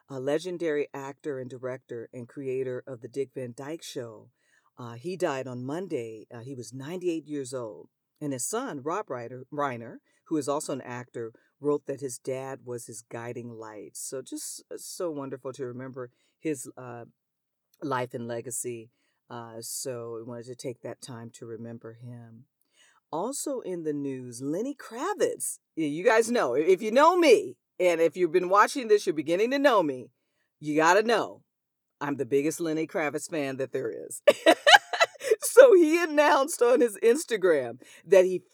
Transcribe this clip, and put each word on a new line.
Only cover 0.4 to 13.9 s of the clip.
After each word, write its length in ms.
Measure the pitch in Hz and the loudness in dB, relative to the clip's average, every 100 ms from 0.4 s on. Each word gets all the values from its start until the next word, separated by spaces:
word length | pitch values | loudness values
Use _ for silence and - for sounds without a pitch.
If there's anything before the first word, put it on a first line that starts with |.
| 175 175 165 147 139 | -4 -6 -2 -2 -4
actor 440 | 139 135 135 160 135 | -8 -12 -12 -10 -8
and 120 | 123 | -10
director 580 | 127 127 131 - 120 113 | -10 -10 -10 -10 -12 -12
and 160 | 127 120 | -14 -14
creator 540 | - 135 131 127 127 - | -10 -6 -4 -4 -6 -10
of 140 | 127 | -14
The 80 | 117 | -10
Dick 220 | 127 135 | -8 -8
Van 180 | - 123 120 | -8 -10 -10
Dyke 260 | 139 170 | -12 -12
Show. 480 | - 143 117 107 123 _ _ _ _ - | -12 -12 -12 -14 -20 _ _ _ _ -18
Uh, 140 | 120 | -16
he 240 | 117 160 185 | -12 -10 -4
died 300 | 175 135 127 | -4 -4 -6
on 180 | 123 | -8
Monday. 640 | 127 156 190 156 113 110 - | -6 -8 -6 -6 -8 -12 -16
Uh, 80 | 120 | -16
he 140 | 123 | -14
was 180 | 131 110 | -14 -12
ninety-eight 540 | 131 135 185 180 165 147 | -14 -12 -6 -4 -4 -6
years 280 | 147 127 | -8 -8
old. 340 | 131 113 85 - _ _ _ | -8 -10 -12 -20 _ _ _
And 120 | 151 | -8
his 140 | 131 - | -6 -6
son, 360 | 220 262 151 | -6 -6 -8
Rob 240 | 131 185 - | -6 -6 -6
Reiner, 360 | 127 120 127 127 | -10 -10 -14 -10
Reiner, 440 | 147 143 120 117 220 _ _ | -4 -4 -4 -10 -18 _ _
who 120 | - 156 | -6 -4
is 120 | 135 | -2
also 240 | 143 - | -4 -4
an 80 | 139 | -8
actor, 500 | - 123 120 127 113 - _ _ | -8 -12 -12 -10 -10 -12 _ _
wrote 260 | 143 147 - | -2 -2 -4
that 140 | 139 | -8
his 180 | 135 - | -8 -8
dad 420 | - 131 135 135 | -8 -8 -8 -12
was 220 | 120 120 120 | -10 -12 -12
his 160 | 110 | -16
guiding 480 | - 120 117 120 120 | -14 -12 -10 -10 -12
light. 460 | 113 110 107 92 | -14 -14 -14 -16